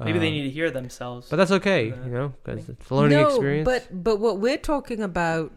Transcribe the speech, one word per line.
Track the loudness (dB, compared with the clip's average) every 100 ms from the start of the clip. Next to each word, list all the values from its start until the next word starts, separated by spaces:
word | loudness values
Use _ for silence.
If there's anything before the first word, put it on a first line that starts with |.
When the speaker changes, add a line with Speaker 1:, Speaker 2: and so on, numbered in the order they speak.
Speaker 1:
Maybe | -2 0
they | 0
Speaker 2:
Um, |
Speaker 1:
need | -2
to | -4
hear | -4 -4
themselves. | -4 -8 -10 -12 -12 -4
Speaker 2:
But | 2
that's | 4
okay, | 4 2 0 0
Speaker 1:
Yeah. | -4 -6
Speaker 2:
you |
know, | -4 -6 -8
'cause | -10 -10 -10
Speaker 1:
Yeah. | -16
Speaker 2:
it's | -4
a | 2
learning | 6 6
Speaker 3:
No, | 6
Speaker 2:
experience. | 4 0 0 0
Speaker 3:
but, | -2 -4 -4
but | -2 2
what | 0 2
we're | 0 0
talking | 0 -2 -2 -6
about | -4 -2 0 0 -4